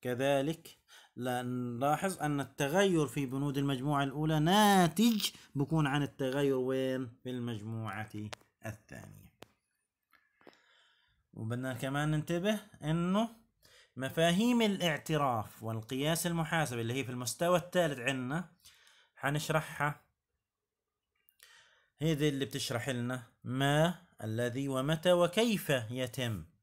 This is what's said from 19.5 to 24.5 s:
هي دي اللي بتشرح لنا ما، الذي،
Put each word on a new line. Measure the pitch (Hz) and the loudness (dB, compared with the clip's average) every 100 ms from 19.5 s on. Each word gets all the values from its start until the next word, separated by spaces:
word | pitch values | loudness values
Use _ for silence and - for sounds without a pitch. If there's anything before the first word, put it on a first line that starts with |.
| 156 - - 147 147 _ _ _ _ _ _ _ _ _ _ _ _ _ _ - - _ _ _ _ | -2 -2 -4 -4 -4 _ _ _ _ _ _ _ _ _ _ _ _ _ _ -20 -20 _ _ _ _
هي | 151 | -2
دي | 156 151 | 2 2
اللي | 135 | 0
بتشرح | 135 135 117 120 117 | -4 -4 -4 -4 -2
لنا | 123 120 127 120 _ | -4 -2 -6 -10 _
ما، | 117 127 139 147 165 175 - _ | -8 0 2 4 4 0 -12 _
الذي، | 110 110 120 | -6 -2 -2